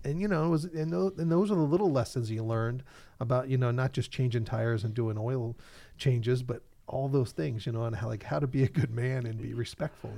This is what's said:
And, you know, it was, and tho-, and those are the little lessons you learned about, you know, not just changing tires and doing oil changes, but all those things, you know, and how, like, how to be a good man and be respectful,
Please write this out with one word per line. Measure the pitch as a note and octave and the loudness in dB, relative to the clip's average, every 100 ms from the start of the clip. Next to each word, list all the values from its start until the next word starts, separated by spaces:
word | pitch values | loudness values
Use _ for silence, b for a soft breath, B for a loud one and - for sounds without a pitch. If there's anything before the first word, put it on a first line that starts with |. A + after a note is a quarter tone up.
And, | - D#3 | -4 -2
you | G#3 | 0
know, | F3 D#3+ | 2 2
it | |
was, | E3 E3+ | 2 0
and | D#3+ D#3 | -4 -2
tho-, | F3 F#3+ F#3+ | 0 0 0
and | E3 | 2
those | E3+ G3+ | 4 4
are | G3 | 4
the | |
little | D3 F3 G3+ | 4 4 4
lessons | C3+ A2+ - A2+ | 2 2 -2 -2
you | A2 | -2
learned | A2+ A2+ A2+ B2+ - B B B | -2 0 0 -4 -8 B B B
about, | A#2 B2+ C3 | 0 0 2
you | C3 | 2
know, | B2+ | 2
not | B2 C3 | 2 0
just | - - | 0 -2
changing | - B2+ A#2 | 0 0 0
tires | A2+ - A#2 A2+ | 0 0 0 0
and | A2 | 0
doing | A2 A2+ G#2+ | 0 0 0
oil | A2+ C3 A#2 A#2 B B B B | -2 -2 -4 -6 B B B B
changes, | C#3 B2 A2+ B2+ | 2 2 2 0
but | B2+ A#2 - - - | 0 -8 -10 -20 -8
all | - C#3 | -4 0
those | C#3 A#2+ | 2 0
things, | - D3+ A2 A#2+ | -2 -2 -2 -4
you | |
know, | A2+ A#2 | -2 -2
and | A2 | -2
how, | A2+ | -4
like, | A2+ | -6
how | - D3 | -4 -2
to | C#3+ | 0
be | C3+ | 2
a | C3+ | 2
good | - - | 2 0
man | A2+ B2+ C3 A#2 | 0 -2 -2 -4
and | A2 | -6
be | A#2+ | -6
respectful, | A#2 A#2 - D3+ - A2 | -6 -6 -4 -6 -6 -12